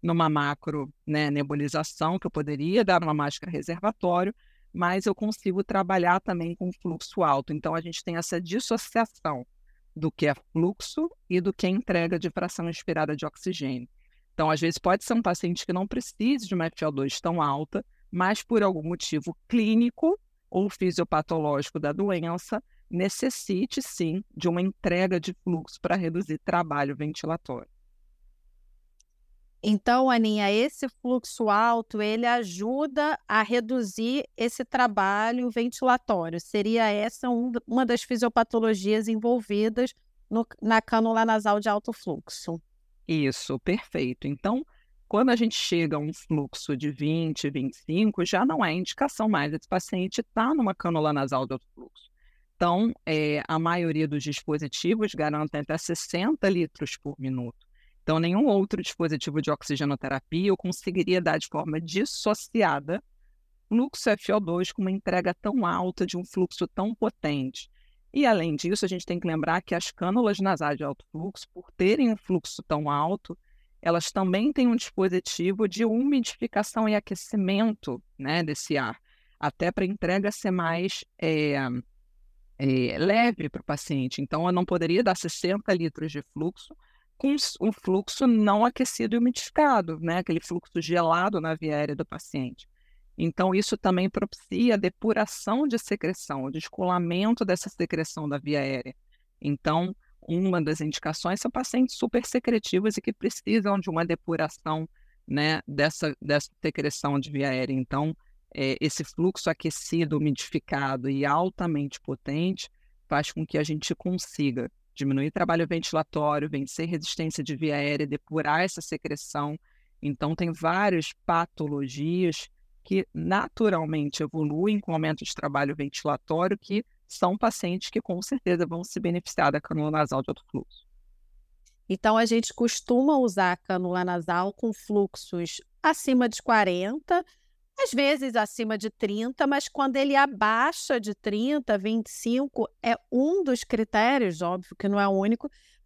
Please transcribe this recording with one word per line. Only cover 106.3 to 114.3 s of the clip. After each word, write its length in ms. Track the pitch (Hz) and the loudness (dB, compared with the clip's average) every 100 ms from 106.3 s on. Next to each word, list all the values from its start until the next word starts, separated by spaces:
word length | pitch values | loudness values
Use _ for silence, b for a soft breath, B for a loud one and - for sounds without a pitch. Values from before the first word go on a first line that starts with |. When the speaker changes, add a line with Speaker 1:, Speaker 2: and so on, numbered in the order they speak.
| 147 - _ | 0 0 _
Speaker 1:
secreção 600 | 156 - 147 - 143 143 | -4 -2 -2 -2 -2 -2
de 100 | 139 | -2
via 200 | 143 139 | -2 -2
aérea. 220 | 131 127 | 0 0
Então, 440 | 131 127 139 151 - _ _ _ | -2 -2 -2 -2 -4 _ _ _
é, 240 | - 135 135 | -4 -2 0
esse 240 | 156 - | -2 -4
fluxo 440 | 147 - 175 - - | -8 0 0 0 -2
aquecido, 680 | 160 165 - - 165 160 151 | -2 -4 -6 -4 -2 0 0
umidificado 920 | 151 135 - 151 - 139 139 135 131 | 0 -2 -2 -6 -4 -4 -2 -2 -2
e 160 | 139 | -2
altamente 760 | 139 147 185 - 175 151 143 - | 2 2 0 -2 -2 -2 -4 -8
potente 680 | - 139 - 143 175 185 - _ _ _ _ | -8 -8 -4 -2 -2 -2 -8 _ _ _ _
faz 240 | 143 147 | -2 -2
com 160 | - 156 | -4 -4
que 100 | 151 | -2
a 60 | |
gente 320 | 151 156 - | 0 -2 -4
consiga 720 | 170 180 180 - | -4 -2 -4 -6